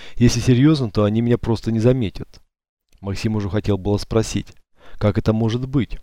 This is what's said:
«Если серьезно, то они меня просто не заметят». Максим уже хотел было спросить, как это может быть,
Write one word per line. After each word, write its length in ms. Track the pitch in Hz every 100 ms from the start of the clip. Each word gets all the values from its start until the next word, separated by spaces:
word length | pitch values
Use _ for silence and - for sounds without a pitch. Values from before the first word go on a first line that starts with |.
| - -
«Если 240 | 120 117
серьезно, 520 | 117 120 143 156 120
то 120 | 107
они 180 | 104 110
меня 180 | 120 120
просто 320 | - 113 -
не 80 | 113
заметят». 600 | 113 131 104 - - - _ _ _ _ _ _
Максим 340 | 95 98 110 107
уже 140 | 101
хотел 300 | 104 - 101
было 180 | 95 101
спросить, 560 | - 113 110 104 - - _ _ - -
как 180 | 104 98
это 160 | -
может 340 | 110 113 120 131
быть, 300 | 139 104 -